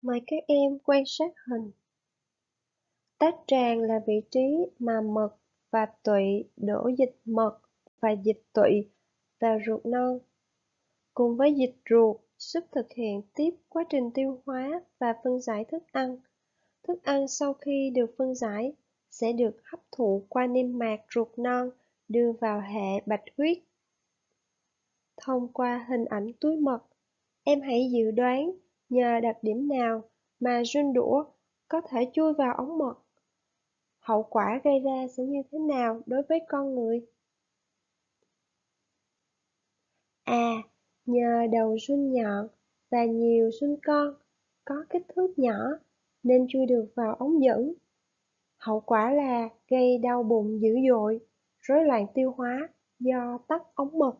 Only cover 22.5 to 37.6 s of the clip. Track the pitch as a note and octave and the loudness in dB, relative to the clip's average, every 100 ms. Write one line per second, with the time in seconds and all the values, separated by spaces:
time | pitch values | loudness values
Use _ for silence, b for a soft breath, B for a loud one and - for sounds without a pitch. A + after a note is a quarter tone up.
22.5 | G#3 G3+ G#3 G3 G3 G#3 G#3 - - D4+ | -4 -6 -6 -4 -4 -2 -4 -6 -2 0
23.5 | F4 _ _ _ _ _ _ _ _ _ | 0 _ _ _ _ _ _ _ _ _
24.5 | _ _ _ _ _ _ - - C4 B3 | _ _ _ _ _ _ -16 -6 -4 -4
25.5 | - B3 A#3+ A#3 B3 A3+ G#3 G#3 A#3+ D4+ | -4 -2 -2 -4 -4 -2 -4 -6 -4 -2
26.5 | D#4 C#4+ A#3+ _ _ _ _ _ _ - | 2 0 0 _ _ _ _ _ _ 0
27.5 | C#4+ C4+ A#3+ B3+ B3 A3 A3 B3 B3+ D#4+ | 0 2 0 2 2 2 2 0 0 -2
28.5 | F#4 _ _ _ B3 B3 A#3 A3+ A3 G#3+ | -6 _ _ _ 0 2 2 0 -2 -4
29.5 | A3 C#4+ C4+ A#3 A3+ A3 _ _ _ B3 | -2 -2 0 0 -2 -8 _ _ _ 0
30.5 | A#3+ A#3+ D4 C#4+ B3 - C4+ D4 _ _ | 0 0 0 2 2 2 0 0 _ _
31.5 | _ _ D#4+ E4 B3 B3 D#4 D#4 D4 C4 | _ _ -6 -4 -4 -2 2 0 2 0
32.5 | - C4 E4 C4+ - _ _ _ _ _ | -2 -6 -2 -4 -4 _ _ _ _ _
33.5 | _ _ _ _ _ - G#3+ A3 A3 G3 | _ _ _ _ _ -2 0 0 0 0
34.5 | B3 D4 C#4 C4 C4 B3+ B3 B3+ C#4+ C4+ | 0 2 2 2 -4 -6 -6 -4 -4 -6
35.5 | D4+ D#4 C4 A#3+ A3+ A3+ B3+ C#4+ E4 E4 | -4 -2 0 0 -2 -4 -4 0 -2 -2
36.5 | C#4+ C#4 B3+ A3+ A#3 A#3 _ _ _ _ | -4 -4 -2 -2 -2 -6 _ _ _ _
37.5 | _ | _